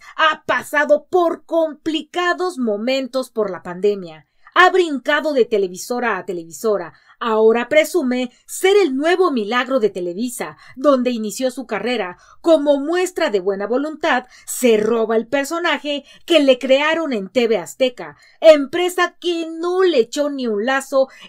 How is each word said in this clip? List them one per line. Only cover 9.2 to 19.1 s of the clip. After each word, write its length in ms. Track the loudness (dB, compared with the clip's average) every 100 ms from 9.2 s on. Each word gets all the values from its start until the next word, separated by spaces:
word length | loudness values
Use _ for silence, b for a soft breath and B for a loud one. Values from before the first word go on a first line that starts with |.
| 2
milagro 480 | 0 -2 -2 0 0
de 100 | 0
Televisa, 680 | -2 -6 -6 -8 -8 -10 -12 B B
donde 340 | 2 2 2
inició 400 | -4 -6 -4 -6
su 160 | -6 -8
carrera. 540 | -6 -4 -4 -6 -10 b b
Como 380 | 2 4 4 0
muestra 520 | 0 -2 -2 -2 -2
de 80 | 0
buena 260 | -2 -4 -2
voluntad, 600 | -2 -4 -4 -2 -2 -4 B B
se 320 | 0 4 4
roba 380 | 2 0 0 0
el 120 | 0
personaje 760 | -4 -2 -2 -2 -2 -4 -8 B B 2
que 120 | 4
le 200 | 4 2
crearon 540 | 2 2 2 -2 -2
en 160 | -6 -4
T 180 | -2 0
V 100 | 0
Azteca, 580 | -4 -4 -4 -4 -16 -16 b b
empresa 760 | 6 6 4 -2 -2 0 -4